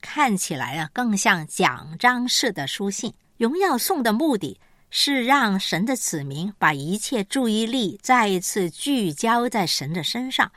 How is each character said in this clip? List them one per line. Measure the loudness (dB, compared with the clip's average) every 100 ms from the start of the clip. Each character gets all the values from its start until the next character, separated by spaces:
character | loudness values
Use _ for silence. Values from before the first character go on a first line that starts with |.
看 | -8 0 2 2
起 | -2
来 | -4 -4 -6
啊， | -6
更 | -4 -2 2
像 | 2 2 -2
讲 | 0 0 0 -10 0
章 | 2 2 0
式 | 0 0
的 | -2 -6
书 | -4 -4
信。 | -4 -8 -10 _ -2
荣 | 0 2
耀 | 2 2
颂 | 0 0
的 | 2
目 | 2 2 0
的 | -2 -10 _ _ _
是 | -2 0 2
让 | 4 4 4 0
神 | 0 0 0
的 | 0
子 | -2 -4
民 | -4 -6 -6 2
把 | 2
一 | 2 -2 -2
切 | -2 -4
注 | -2 0 2
意 | 2
力 | 0 0 -2 -4
再 | 2 4 4
一 | 0
次 | -2 -2 -2
聚 | -2 -2 0 0
焦 | 0 2 2 2
在 | 0 0
神 | -2 -2
的 | -4
身 | -4 -4 -4
上。 | 0 -2